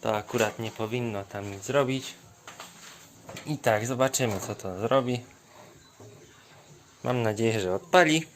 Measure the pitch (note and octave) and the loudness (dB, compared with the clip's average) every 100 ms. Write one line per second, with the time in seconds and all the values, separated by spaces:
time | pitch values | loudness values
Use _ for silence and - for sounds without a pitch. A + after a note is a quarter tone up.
0 | A2 G#2+ - A#2+ G#2+ - A2+ - A2 A#2+ | 0 -2 -2 2 2 0 -8 -6 -4 -2
1 | A#2+ G#2 G2 G2+ G2+ G2 - C#3 C3 C3 | -4 -6 -8 -8 -8 -10 -2 0 2 0
2 | - - - - - - - - - - | -6 -14 -20 -20 -20 -16 -18 -18 -20 -20
3 | - - - - - D3 - G#2+ A#2 B2 | -20 -20 -16 -14 -6 -2 2 2 2 2
4 | C3 - B2 G2 - G#2 G2 F#2 A2+ C3+ | 2 2 0 0 -4 -8 -8 -4 2 2
5 | B2 B2 A#2+ - - - - - - - | 2 -4 -6 -20 -20 -20 -20 -20 -20 -20
6 | - - - - - - - - - - | -20 -20 -20 -20 -20 -20 -20 -20 -20 -8
7 | A#2+ B2 A2+ G#2 A2+ A2 F#2 F#2+ - F#3 | -2 0 0 2 2 2 0 -2 4 6
8 | E3 D#3 D#3+ | 8 4 0